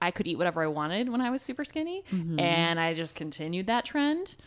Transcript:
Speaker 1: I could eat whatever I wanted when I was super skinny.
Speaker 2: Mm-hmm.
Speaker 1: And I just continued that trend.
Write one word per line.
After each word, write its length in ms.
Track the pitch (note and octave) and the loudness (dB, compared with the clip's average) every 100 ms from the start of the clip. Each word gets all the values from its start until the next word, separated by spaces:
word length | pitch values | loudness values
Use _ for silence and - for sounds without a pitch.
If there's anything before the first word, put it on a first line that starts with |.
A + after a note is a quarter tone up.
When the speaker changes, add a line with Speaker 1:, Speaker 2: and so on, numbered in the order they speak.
Speaker 1:
I 80 | F3+ | -2
could 160 | - F3 | 0 -2
eat 100 | C#3 | 0
whatever 280 | F3 E3 | 0 2
I 20 | D#3 | 0
wanted 420 | D3+ D3+ G3 B3 | 0 0 0 0
when 100 | A#3+ | 0
I 100 | B3 | 0
was 100 | C4 | 0
super 240 | - B3 | -4 -6
skinny. 380 | D4 D#4 E4 F#4+ - | -6 -4 -4 -6 -4
Speaker 2:
Mm-hmm. 280 | F#3 E3 D#3 | -2 0 2
Speaker 1:
And 400 | F3 E3 E3 E3 | 4 4 4 4
I 120 | E3 | 2
just 220 | D#3+ D#3+ | 0 -4
continued 540 | - D#3 C#3+ D#3 F3 F#3+ | -6 -8 -6 -4 -2 0
that 160 | A#3+ | 0
trend. 500 | - D4 C#4+ D#4+ F#4+ - | 0 0 2 2 -4 -12